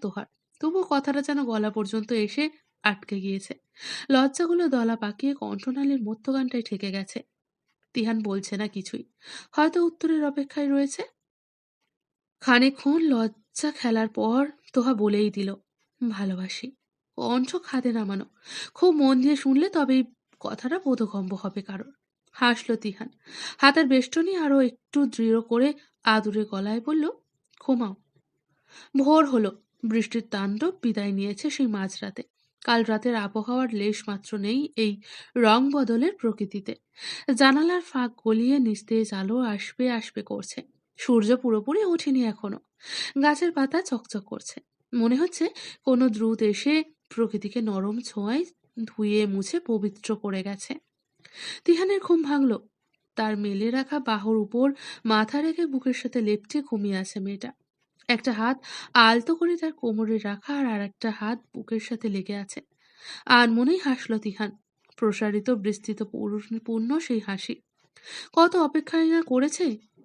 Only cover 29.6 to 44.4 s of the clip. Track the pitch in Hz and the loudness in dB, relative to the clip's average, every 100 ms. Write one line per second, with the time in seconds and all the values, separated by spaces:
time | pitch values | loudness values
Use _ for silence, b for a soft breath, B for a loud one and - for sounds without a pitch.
29.6 | _ _ 226 226 214 233 226 202 202 214 | _ _ 0 0 0 -4 -4 -4 -4 -2
30.6 | 330 370 240 208 202 196 202 196 302 285 | -2 -2 -2 -2 -2 -2 -4 -4 -6 -2
31.6 | 254 208 190 - 202 - - _ _ _ | 0 0 -4 -6 -12 -12 -16 _ _ _
32.6 | - 233 226 214 240 226 202 220 214 247 | 0 2 2 0 0 -2 -4 -4 -2 -2
33.6 | 254 214 202 208 - 202 - 208 202 254 | -2 -2 -2 -2 -6 -10 -8 -6 -2 -2
34.6 | 294 - 214 202 B B B 247 220 226 | -2 -2 -2 -2 B B B 2 6 6
35.6 | 277 285 233 233 320 403 226 214 202 202 | 4 2 2 2 0 0 -2 -2 -6 -6
36.6 | 196 - _ B B B B 247 269 277 | -10 -12 _ B B B B 4 6 6
37.6 | 330 359 330 262 240 - 226 220 240 285 | 2 0 -2 -4 -4 -2 0 2 4 4
38.6 | 226 208 - 226 214 196 190 240 233 202 | 2 0 0 0 0 -2 -2 0 0 -2
39.6 | - - 254 233 - 214 208 202 196 - | -6 -2 -2 -2 -6 -10 -8 -10 -10 -14
40.6 | - _ _ - - 233 208 247 254 214 | -18 _ _ -8 4 4 6 2 2 0
41.6 | 214 370 392 330 285 262 233 208 202 - | 0 0 0 0 0 0 0 -4 -8 -10
42.6 | - _ B B B 277 294 294 349 311 | -14 _ B B B 2 2 4 0 0
43.6 | 269 339 370 233 - 202 196 - | 0 0 -2 -6 -6 -10 -10 -12